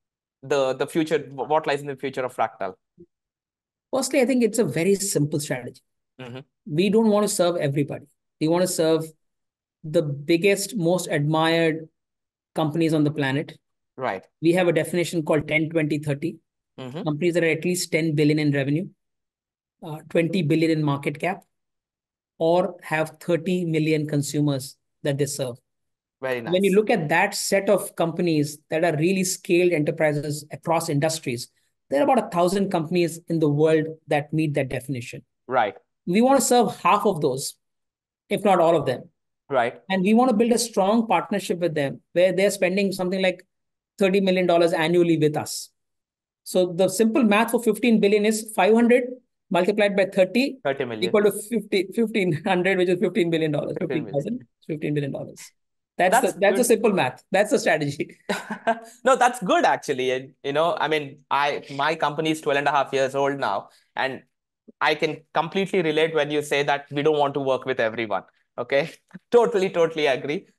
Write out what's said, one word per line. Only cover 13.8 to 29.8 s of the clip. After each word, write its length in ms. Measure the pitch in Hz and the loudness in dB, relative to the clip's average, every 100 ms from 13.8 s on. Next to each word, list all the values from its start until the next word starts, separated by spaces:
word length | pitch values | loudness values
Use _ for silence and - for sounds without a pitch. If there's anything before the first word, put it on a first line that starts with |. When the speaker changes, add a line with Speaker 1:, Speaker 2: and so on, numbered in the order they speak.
| _ - | _ -8
Speaker 1:
Right. 300 | 127 95 - - | -6 -6 -10 -4
Speaker 2:
We 120 | 160 | 0
have 140 | 180 170 | 2 2
a 60 | |
definition 500 | 160 151 175 165 175 | 2 0 -2 -2 -4
called 240 | 151 156 151 | 0 -2 0
ten 220 | 156 156 | -2 -2
twenty 300 | 165 151 151 | -2 -2 -2
thirty. 380 | 147 143 160 165 _ _ _ - | -4 -6 -6 -10 _ _ _ -16
Speaker 1:
Mm-hmm. 240 | 127 147 | -14 -8
Speaker 2:
Companies 320 | 160 151 175 170 | -6 -2 0 2
that 80 | |
are 40 | 165 | 0
at 160 | 156 | 0
least 280 | 175 180 - | -2 -2 -2
ten 240 | 160 160 151 | -2 0 2
billion 220 | 151 156 | 2 2
in 120 | 151 | 0
revenue, 360 | 143 135 147 196 _ _ _ _ _ _ _ _ _ | 0 0 -2 -4 _ _ _ _ _ _ _ _ _
uh, 180 | 170 151 - | -16 -14 -2
twenty 320 | 170 165 170 | 0 2 0
billion 300 | 147 160 160 | 2 2 2
in 120 | 160 | 2
market 360 | 147 139 156 143 | 0 -2 -4 -4
cap, 240 | 170 196 _ _ _ _ _ _ _ _ _ - | -6 -6 _ _ _ _ _ _ _ _ _ -2
or 380 | 165 175 185 - | 2 2 0 -6
have 360 | - 156 156 - | -4 -2 -2 -6
thirty 420 | - 170 180 180 | -2 -2 0 -2
million 440 | 170 160 156 156 151 | 0 0 0 0 0
consumers 680 | 147 143 147 147 135 131 - _ _ | -2 -2 0 0 -2 -6 -18 _ _
that 140 | 151 139 | -4 -2
they 80 | 139 | -4
serve. 300 | - 127 120 _ _ _ _ _ - | -4 -8 -10 _ _ _ _ _ -10
Speaker 1:
Very 200 | 131 123 | -4 -4
Speaker 2:
When 220 | 113 185 | 0 2
you 80 | 196 | 4
Speaker 1:
nice. 40 | 190 | 4
Speaker 2:
look 140 | 214 | 4
at 180 | - 156 | 0 2
that 260 | 165 202 - | 0 0 -2
set 340 | - 196 196 | -2 0 2
of 260 | 196 - - | 0 0 -4
companies 640 | 170 160 175 156 147 - - | -4 0 0 0 0 -6 -6
that 140 | 160 | 0
are 140 | 170 151 | 0 2
really 260 | 170 190 | 0 0
scaled 480 | 180 - - 175 175 | -2 -4 0 2 4
enterprises 720 | 165 | 2